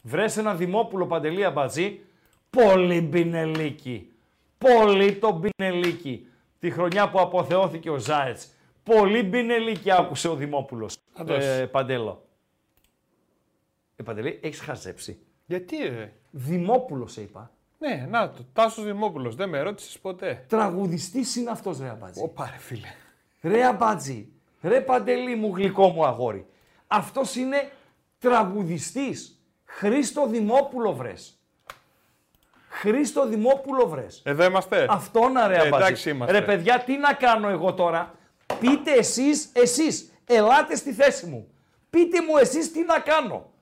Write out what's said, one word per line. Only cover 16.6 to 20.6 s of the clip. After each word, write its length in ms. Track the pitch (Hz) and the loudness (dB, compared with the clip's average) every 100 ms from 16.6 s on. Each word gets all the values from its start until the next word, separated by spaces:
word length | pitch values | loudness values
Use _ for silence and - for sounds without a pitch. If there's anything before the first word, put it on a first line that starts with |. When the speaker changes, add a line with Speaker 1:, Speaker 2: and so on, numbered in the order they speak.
| 180 247 247 139 117 | 0 0 -2 -10 -10
Speaker 1:
σε 100 | - | -12
είπα. 300 | 101 98 117 _ _ _ | -16 -18 -20 _ _ _
Speaker 2:
Ναι, 300 | 302 165 135 | -8 -8 -4
να 200 | 233 175 | -4 -4
το. 160 | - - | -8 -8
Τάσος 300 | - 226 220 | 0 0 0
Δημόπουλος. 520 | 208 202 214 151 123 | -8 -4 -6 -6 -10
Δεν 140 | 113 196 | -6 -6
με 120 | 143 | -4
ρώτησες 380 | 170 208 - - | -6 -8 -18 -14
ποτέ. 460 | 190 185 185 139 - | -14 -10 -10 -10 -4
Speaker 1:
Τραγουδιστής 880 | 220 | 0